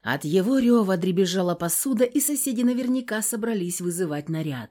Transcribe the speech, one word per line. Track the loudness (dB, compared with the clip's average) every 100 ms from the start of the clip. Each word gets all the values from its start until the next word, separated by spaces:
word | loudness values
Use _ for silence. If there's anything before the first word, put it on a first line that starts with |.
От | -4 -2
его | 2 2 4 4
рёва | 4 4 4 2
дребезжала | 2 2 2 2 0 -2
посуда, | -2 -2 -2 0 2
и | 2
соседи | 0 -2 -2 0
наверняка | 0 0 0 -2 -2 -4
собрались | -4 -4 -2 -2 -2 -4
вызывать | -4 -2 -4 -4 -4
наряд. | -4 -4 -6 -10